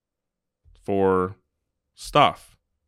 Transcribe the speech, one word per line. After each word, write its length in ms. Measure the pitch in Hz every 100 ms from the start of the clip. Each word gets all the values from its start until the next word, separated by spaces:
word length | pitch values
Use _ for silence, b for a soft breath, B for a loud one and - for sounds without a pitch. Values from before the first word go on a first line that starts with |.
| _ _ _ _ _ _ _ _
for 540 | - 101 95 92 92 - _ _ _ _ _ -
stuff?" 600 | - 151 117 - - _ _ _